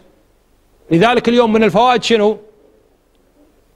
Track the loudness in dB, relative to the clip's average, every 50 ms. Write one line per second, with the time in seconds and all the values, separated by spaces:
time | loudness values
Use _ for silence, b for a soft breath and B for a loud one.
0 | -20 _ _ _ _ _ _ _ _ _ _ _ _ _ _ _ _ -4 0 0
1 | 2 2 0 0 -2 0 0 0 0 0 0 0 0 0 0 0 0 0 0 -2
2 | -2 -2 -2 0 0 0 -2 -4 -10 -20 _ _ _ _ _ _ _ _ _ _
3 | _ _ _ _ _ _ _ _ _ _ _ _ _ _ _